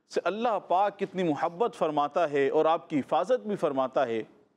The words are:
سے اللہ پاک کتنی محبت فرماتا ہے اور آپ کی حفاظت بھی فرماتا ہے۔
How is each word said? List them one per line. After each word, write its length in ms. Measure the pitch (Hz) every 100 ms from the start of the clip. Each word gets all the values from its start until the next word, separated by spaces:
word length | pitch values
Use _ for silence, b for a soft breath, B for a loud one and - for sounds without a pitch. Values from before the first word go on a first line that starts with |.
| _
سے 80 | -
اللہ 360 | 170 208 240 196 -
پاک 320 | 175 202 196
کتنی 240 | 196 185
محبت 520 | 175 139 170 170 233 -
فرماتا 540 | 165 151 143 180 160
ہے 200 | 143 135
اور 160 | 151 156
آپ 240 | 165 -
کی 100 | 147
حفاظت 480 | - 156 185 254 208
بھی 80 | 202
فرماتا 520 | 165 135 131 151 127
ہے۔ 160 | 113 107 - _